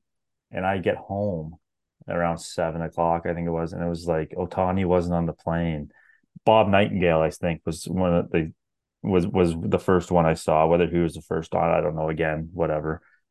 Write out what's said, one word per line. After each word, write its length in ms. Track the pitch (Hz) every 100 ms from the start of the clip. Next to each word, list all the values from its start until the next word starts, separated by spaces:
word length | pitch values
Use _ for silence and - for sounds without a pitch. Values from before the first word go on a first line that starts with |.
| _ _ _ _ _
And 140 | 101
I 140 | 92 95
get 180 | 92 -
home 600 | - 98 104 85 78 85 _ _ _ _ -
around 320 | 90 85 82
seven 420 | - - 82 82
o'clock, 420 | 80 - 85 85 90
I 80 |
think 120 | 85 85
it 40 |
was, 220 | 82 82
and 100 | 87
it 60 | 85
was 180 | 82 85
like, 240 | 80 78 -
Ohtani 480 | 87 - 92 92
wasn't 300 | 90 90 85
on 120 | 87 85
the 60 |
plane. 580 | - - 82 85 76 73 _ _ _ _ -
Bob 240 | - 110 101
Nightingale, 520 | 98 101 101 87 80
I 100 | 80
think, 320 | - 87 80 -
was 200 | 82 -
one 260 | 90 92
of 160 | 87 -
the, 220 | 85 80 - _ _ _ _
was, 240 | 107 92 95
was 280 | 95 87 82
the 200 | 78 92
first 320 | - 92 -
one 160 | 87 82
I 80 |
saw. 320 | 80 - 78 80
Whether 200 | 85 85
he 120 | 87
was 160 | 82
the 80 | 80
first 320 | - 85 80
on, 160 | 90 82
I 100 | 82
don't 160 | 80 80
know. 120 | 78
Again, 420 | 80 80 78 82
whatever. 500 | 87 80 78 78 76 _ _ _